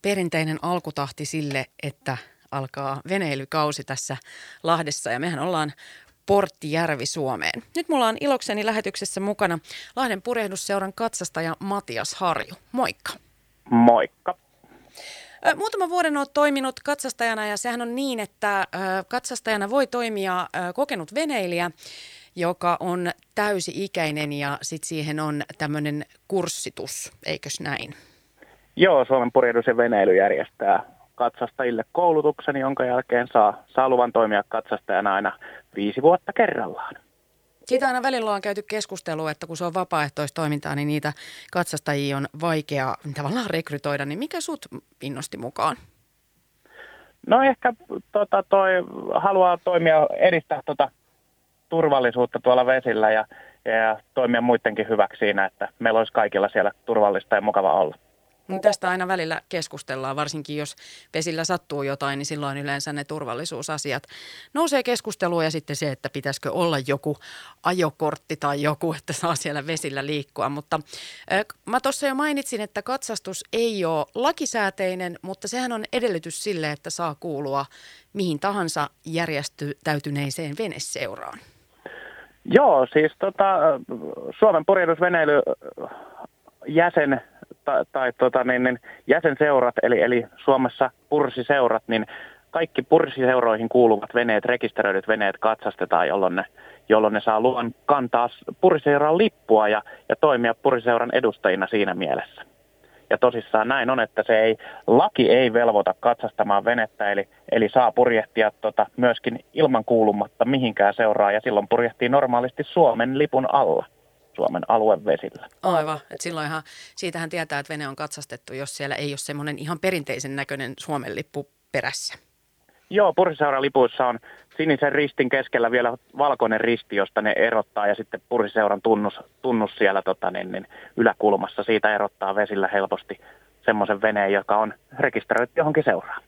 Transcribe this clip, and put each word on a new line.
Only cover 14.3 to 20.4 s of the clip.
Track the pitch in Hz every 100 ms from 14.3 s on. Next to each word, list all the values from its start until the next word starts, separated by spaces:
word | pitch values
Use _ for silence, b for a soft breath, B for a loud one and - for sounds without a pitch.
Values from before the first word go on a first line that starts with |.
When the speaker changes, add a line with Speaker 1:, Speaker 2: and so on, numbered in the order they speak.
| - _ _ _ B B B B B B B -
Speaker 1:
Ö, | 302
muutaman | 415 440 359
vuoden | 359 330 285
oot | 277
toiminut | 285 294 277 262 262
katsastajana | - 285 262 - 233 220 214
ja | 208
sehän | 247 240
on | 233
niin, | 240 277 240
että, | 208 _ 208 202
ö, | 185 175 190 190 185
katsastajana | 247 - 247 - 214 202
voi | 269 254
toimia, | 247 233 208 190 180